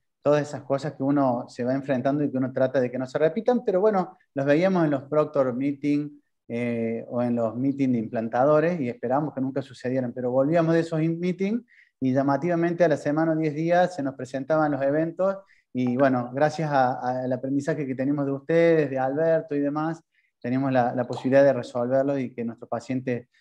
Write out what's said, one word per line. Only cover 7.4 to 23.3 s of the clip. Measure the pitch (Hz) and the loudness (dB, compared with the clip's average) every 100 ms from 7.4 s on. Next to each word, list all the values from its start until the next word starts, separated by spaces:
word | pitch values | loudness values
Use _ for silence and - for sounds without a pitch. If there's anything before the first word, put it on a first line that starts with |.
| 113 117 | -2 -2
meeting | 135 139 135 | -2 0 0
de | 120 | 0
implantadores | 107 120 113 120 139 151 156 175 | -2 -4 -2 2 4 4 2 0
y | 123 | -4
esperábamos | 117 120 135 151 | -4 -2 -2 -2
que | - | -4
nunca | 131 131 | -4 -4
sucedieran, | 127 123 123 131 123 | -8 -8 -4 -2 -4
pero | 123 123 | -4 -2
volvíamos | 127 139 170 165 | 0 2 2 4
de | 165 | 2
esos | 165 160 | 0 0
in-, | 160 165 | -2 0
meeting | 180 175 196 233 - _ _ _ | -2 -2 -2 -4 -6 _ _ _
y | 131 | 0
llamativamente | 131 139 139 170 170 170 170 | 2 2 0 0 0 0 2
a | 170 | 2
la | 143 | 2
semana | 147 147 165 | 0 0 0
o | 160 | 0
diez | 160 | -2
días | 143 165 175 180 175 | -2 2 2 2 0
se | |
nos | 139 | -6
presentaban | 135 127 135 131 156 151 | -6 -8 -6 0 2 2
los | 139 | 0
eventos | 139 151 165 165 190 190 - _ _ | 0 0 0 0 -2 -2 -10 _ _
y | 127 123 123 | -2 0 4
bueno, | 139 127 120 | 2 2 -2
gracias | 127 151 151 156 | 0 0 0 0
a, | 139 127 | 2 2
a, | 131 123 127 | 0 -4 -4
al | 127 | -2
aprendizaje | 127 135 139 139 151 135 | -4 -2 -4 -2 -4 -4
que | |
tenemos | 127 135 147 139 | -4 -2 -2 -2
de | |
ustedes, | 139 - 165 170 160 143 | -4 0 2 4 4 2
de | 131 | 0
Alberto | 131 139 165 160 160 | -2 0 2 0 0
y | 143 | -2
demás, | 143 151 156 160 _ _ _ _ | -2 -2 -4 -6 _ _ _ _
teníamos | 123 131 139 | -4 -2 2
la, | 131 120 | 2 2
la | 127 117 | 0 -4
posibilidad | 127 131 135 | -4 2 6
de | 139 | 6
resolverlos | 127 117 123 123 135 139 139 | 4 -2 -4 0 0 0 -2
y | 123 | -4
que | - | -6
nuestros | 113 110 117 | -8 -10 -8
pacientes, | 120 - 131 127 120 - | -8 -6 -6 -4 -6 -8